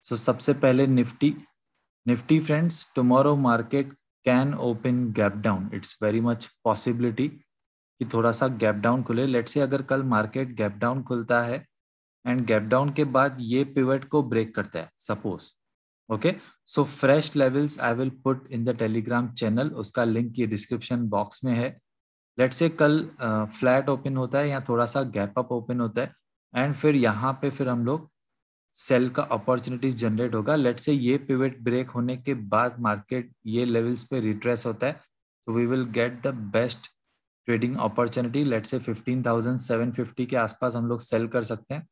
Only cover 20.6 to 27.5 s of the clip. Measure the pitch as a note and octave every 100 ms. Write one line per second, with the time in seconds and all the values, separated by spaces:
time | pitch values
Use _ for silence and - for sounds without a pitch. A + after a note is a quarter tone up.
20.6 | - B2 - B2 A#2 G2+ G#2 - C3 A#2+
21.6 | B2 - _ _ _ _ _ - B2+ B2+
22.6 | E3 D#3+ D3+ D#3 D#3 - A#2+ A2 G#2+ -
23.6 | B2+ B2+ C#3 C3+ C#3 C3+ B2 C3+ D3 C#3
24.6 | C3+ A#2+ A#2 C#3+ C3 G#2+ G2+ B2+ A#2+ B2
25.6 | A#2 B2 A#2 G#2+ C3+ _ _ _ _ B2
26.6 | C#3 C#3+ D3+ C#3+ A#2 G#2 B2+ C3+ C#3+